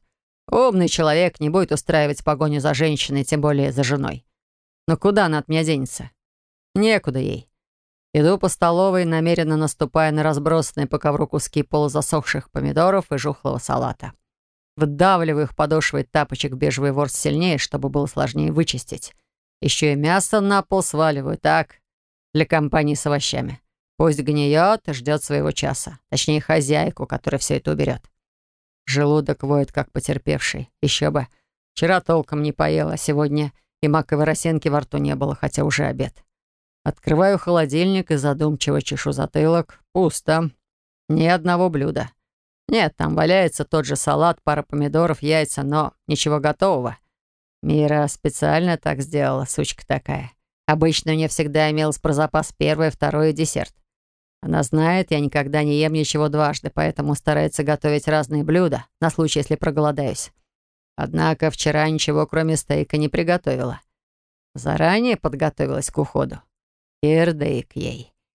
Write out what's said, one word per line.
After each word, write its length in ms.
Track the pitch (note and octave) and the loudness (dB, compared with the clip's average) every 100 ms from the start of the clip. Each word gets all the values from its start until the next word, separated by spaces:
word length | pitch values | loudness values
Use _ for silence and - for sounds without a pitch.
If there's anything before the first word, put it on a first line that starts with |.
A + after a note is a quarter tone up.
| _ _ _ _ - | _ _ _ _ -2
Умный 420 | - B3+ F#3+ E3+ | 2 4 4 2
человек 520 | - D#3 D#3 F3+ - | 2 2 2 0 0
не 80 | D3+ | -2
будет 240 | F3+ F3 | 0 0
устраивать 500 | D3+ - D#3+ D3 D3 | -2 0 2 0 0
погоню 380 | - C#3+ D3+ D3 | -2 0 0 0
за 140 | D3 | 0
женщиной, 500 | C3+ D#3+ D3 - C#3 | 0 0 0 -2 -2
тем 160 | C3+ D3+ | 0 0
более 320 | D3 C#3+ C#3 | 2 2 0
за 100 | C3 | 0
женой. 440 | B2+ C#3 C#3 B2+ - _ _ _ _ _ - | 0 0 -4 -8 -14 _ _ _ _ _ -2
Но 120 | D#3+ | 0
куда 260 | G3+ G3+ | 2 4
она 140 | F3 D3+ | 2 0
от 100 | D3+ | 0
меня 160 | D#3+ | 0
денется? 460 | D#3+ C#3+ C3 - - - _ _ _ _ _ | 0 0 -4 -8 -14 -18 _ _ _ _ _
Некуда 460 | F#3+ A3 G#3+ - C3 | 0 2 2 0 -4
ей. 280 | C#3+ - - _ _ _ _ _ _ | -4 -6 -12 _ _ _ _ _ _
Иду 240 | D3+ D#3 G3 | 2 4 4
по 120 | F#3 | 0
столовой, 580 | - E3+ E3+ F#3+ F#3 E3+ | 2 2 4 4 2 2
намеренно 500 | D#3+ E3 E3+ D#3 D#3 | 2 2 2 2 0
наступая 560 | D#3 - D3 D#3+ D#3 | 0 -2 -2 2 2
на 100 | D3+ | 2
разбросанные 640 | D#3 C#3+ D3 D#3+ - - C#3+ | 2 0 2 0 0 -4 -4
по 120 | D3 | -2
ковру 280 | D3+ D3 D3+ | 0 0 -2
куски 360 | D3 - D3+ | -2 -2 -4
полузасохших 880 | C#3 D3+ D3 D3 - D#3 - C3+ - | -2 0 0 -2 -2 -2 -2 -6 -8
помидоров 600 | C#3 C#3 C#3+ F3+ G3 - | -6 -2 2 2 2 -2
и 60 | C#3 | -4
жухлого 400 | D3 C#3 C#3 B2+ | -4 -4 -4 -4
салата. 560 | - B2+ B2+ - A#2+ - _ _ _ _ _ - | -2 -2 -2 -6 -14 -16 _ _ _ _ _ -2
Вдавливаю 640 | D3+ C#3+ F#3 F3+ E3 D3 | -2 2 4 4 2 0
их 100 | D3 | -2
подошвой 500 | - D3+ D#3 - C#3+ | -2 0 0 0 -2
тапочек 480 | C3+ D#3 C#3+ C3 C#3 | -2 -2 -2 -4 -6
в 40 | C3 | -2
бежевый 360 | D3 B2+ C#3+ | -2 0 0
ворс 200 | C3+ C#3+ | 0 -2
сильнее, 440 | - D3+ C#3+ F3+ C#3+ | -2 -2 0 0 0
чтобы 320 | - C#3+ C3+ | -2 -4 -4
было 160 | C#3+ C#3+ | -2 -2
сложнее 440 | - C3+ D3 D3+ | -2 -4 -2 -2
вычистить. 640 | D3+ D#3+ B2+ - - - - _ _ _ _ | 0 -2 -4 -10 -14 -14 -20 _ _ _ _
Еще 320 | A#2 - D3+ | -4 0 0
и 20 | |
мясо 460 | C#3+ D3+ F#3+ - G#3+ | 2 2 2 2 2
на 220 | G3 G3+ | 2 0
пол 200 | F#3+ G3 | 2 0
сваливаю, 540 | - D3+ D#3+ C#3+ C3+ D#3 | 0 0 0 0 -4 -2
так, 460 | D3+ D#3+ D#3+ - _ _ _ _ _ | 2 2 0 -10 _ _ _ _ _
для 140 | D3+ D#3 | -2 2
компании 480 | D#3+ D3 D#3+ D3 | 2 2 2 0
с 120 | C#3+ D3+ | 0 -2
овощами. 540 | C#3+ - B2+ B2 B2+ _ _ _ - | -2 -2 -4 -6 -12 _ _ _ 0
Пусть 220 | D#3+ D3 | 2 2
гниет 680 | C3+ D3 C#3+ D3+ F#3 A3 - | 0 0 2 4 4 2 -2
и 60 | |
ждет 280 | C3+ C3 D3 | -6 -2 -2
своего 280 | - D3 D3 | -2 -2 -2
часа. 480 | - C#3 B2+ - C#3 _ | -2 -4 -4 -8 -12 _
Точнее, 320 | C3+ - D3+ | -4 0 0
хозяйку, 680 | - D#3+ C#3 D3+ D#3+ - - | 2 0 2 0 0 -4 -8
которая 320 | C3 - C#3 | -6 -4 -4
все 180 | - C#3+ | -2 -2
это 160 | D3+ | -2
уберет. 280 | D3 C#3 B2 - _ _ _ _ _ _ _ - | -2 -2 -4 -10 _ _ _ _ _ _ _ -4
Желудок 560 | C3+ D3 D3+ C#3+ D3 | 0 2 2 0 -4
воет, 280 | C#3 C#3+ C#3 | 0 0 0
как 220 | - B2 | -2 -4
потерпевший. 800 | C#3 - C3+ - C#3+ - - C3 _ | -6 -4 -4 -2 -2 -4 -6 -10 _
Еще 300 | C#3+ - D3+ | -2 0 0
бы. 160 | D3+ B2+ _ _ _ _ | -2 -6 _ _ _ _
Вчера 260 | - E3+ F3+ | -2 0 0
толком 420 | - E3 C#3+ D3 | 2 0 0 -4
не 100 | D3+ | -4
поела, 400 | C#3+ D#3 D#3 D#3 | -2 0 0 -2
а 40 | D#3 | -2
сегодня 560 | - D3 D3 D3 D3 - _ _ | -2 0 0 0 -2 -8 _ _
и 60 | D3 | 0
маковой 360 | D#3 - D3 | 0 0 0
росинки 440 | D3+ D3+ E3 D#3+ D#3 | 2 0 0 0 0
во 120 | D3 | -2
рту 160 | C#3 C#3+ | -2 -4
не 180 | C#3+ | -2
было, 200 | C3+ C#3+ | -2 -4
хотя 300 | C3+ C#3 - | -4 -4 -2
уже 200 | D3 C#3 | -2 0
обед. 400 | C#3+ C3 C3+ - _ _ _ _ _ _ | -2 -4 -6 -8 _ _ _ _ _ _
Открываю 540 | D3+ - - D#3 F#3+ G3 | -8 -4 0 4 4 2
холодильник 720 | - E3+ D3 D3+ F#3 F#3+ F3+ | 2 2 2 0 2 0 0
и 60 | D3 | 0
задумчиво 640 | C#3+ C#3+ D3+ D3+ - C#3+ | 0 0 0 0 -2 -2
чешу 320 | - C#3 D3 | -2 -6 -4
затылок. 680 | C#3 D3 D#3 D#3 E3+ - - _ | -4 -2 0 2 2 -2 -12 _
Пусто. 580 | F3+ E3+ - - D#3+ D#3+ - _ _ _ _ - | 0 0 0 0 0 0 -6 _ _ _ _ -2
Ни 160 | D#3 E3 | 2 4
одного 420 | F3+ E3+ F3 F#3 | 2 2 2 0
блюда. 400 | D3 C#3+ - B2 - _ _ _ _ - | 0 -2 -4 -8 -12 _ _ _ _ -2
Нет, 240 | A3+ D#3+ - | 0 0 -2
там 200 | D#3+ D#3+ | -2 0
валяется 480 | D#3+ F#3+ E3+ - | 2 2 2 -2
тот 200 | C#3+ D#3+ | -2 -2
же 120 | C3+ C#3+ | -2 -2
салат, 440 | - D3 E3 E3+ | 0 2 2 0
пара 180 | - D3 | -2 -4
помидоров, 600 | - D3 D3 D#3 E3+ D3+ | -4 -2 0 2 2 0
яйца, 420 | C#3+ D#3 D3 - | 0 0 0 -4
но 280 | C#3 D3+ C#3 - - | -2 -2 -2 -6 -4
ничего 320 | D3 D3+ D3 | -2 0 0
готового. 600 | D3+ D3 G3 D3 A#2+ - _ _ _ _ _ _ | 0 2 2 2 -2 -8 _ _ _ _ _ _
Мира 420 | D3 D3+ D3 D3+ D3 | 0 2 2 2 0
специально 720 | - D3+ - D3+ D#3 F3+ D#3+ | -2 -6 -2 0 2 0 0
так 240 | D#3 C#3 | -2 -4
сделала, 420 | C#3+ D3 C3+ C3 | -4 -2 -2 -2
сучка 400 | C3+ - D3 - | -4 -4 -4 -6
такая. 480 | - C#3 - C#3 B2+ - _ _ - | -6 -6 -4 -8 -10 -18 _ _ -2
Обычно 440 | D#3 D#3+ D3+ D#3+ | 2 2 2 0
у 60 | D#3 | 0
нее 120 | D#3 | 0
всегда 400 | - D3 D3+ D3+ | -2 0 2 2
имелось 260 | D3+ D#3 C#3+ | 2 0 -2
про 140 | D#3+ | -2
запас 400 | C#3+ D#3 D#3 D3+ - | 0 0 0 -4 -2
первое, 360 | D3+ D#3 D#3+ | 0 2 0
второе 380 | - D3 D3 D#3 | 0 -2 2 0
и 20 | |
десерт. 420 | D3+ D#3+ - - - _ _ _ _ _ _ | 2 -2 -2 -8 -12 _ _ _ _ _ _
Она 220 | F#3+ D#3 | -2 0
знает, 480 | C3+ D#3 D#3+ F#3 F3+ | 2 2 4 2 0
я 80 | D3+ | 0
никогда 460 | C#3+ D3 C#3 D3+ | 0 -2 0 0
не 160 | D3 D3 | 2 2
ем 120 | D#3 | 0
ничего 360 | D#3 D3 D3+ D3+ | 0 -2 0 0
дважды, 420 | D3+ D3 C#3+ - | 2 0 -2 -6
поэтому 440 | - D#3 - D3 C#3+ | -2 -2 -2 -2 -2
старается 480 | - D3 D3+ - | 0 0 0 -2
готовить 420 | D3 D3+ D3+ D3 D3+ | -2 0 0 0 0
разные 380 | D#3 D3 D3+ | 0 0 -2
блюда 420 | D3+ E3+ F3 B2+ - _ | 2 2 2 -2 -8 _
на 100 | E3 | -2
случай, 300 | - D#3+ D3+ | 0 0 0
если 160 | C#3 D3+ | -2 -2
проголодаюсь. 760 | D#3+ D3 D3+ D3 C3+ - - _ _ _ _ _ _ - | -2 0 0 0 -4 -6 -10 _ _ _ _ _ _ -8
Однако 540 | C#3+ - D#3+ D#3 D#3 | -4 0 0 0 -2
вчера 400 | - D#3 D3+ D#3 | 0 0 0 0
ничего, 340 | D#3 - D3+ D3+ | 0 0 0 0
кроме 280 | D#3+ D#3+ D#3 | 0 0 -2
стейка, 420 | - D3 C#3+ D3+ | -2 -2 0 -2
не 100 | D3+ | 0
приготовила. 720 | - E3 F3 D3 C3 B2+ - - _ _ _ _ _ _ | 0 0 0 -2 -4 -4 -8 -16 _ _ _ _ _ _
Заранее 640 | C3+ D3 D3+ D#3+ G#3 B3 G#3+ | -8 -4 0 2 2 0 0
подготовилась 720 | D3+ C#3 D#3 - C#3 C3+ - | -2 -2 -2 -2 -4 -4 -4
к 80 | - | -4
уходу. 420 | C#3+ - C3 - - _ _ _ _ _ | -2 -2 -2 -6 -18 _ _ _ _ _
Кирдык 720 | D3 D#3+ E3+ D#3 C#3+ B2 - | 2 4 2 0 -2 -4 -6
ей. 400 | - - - A#2+ _ _ | -8 -8 -10 -16 _ _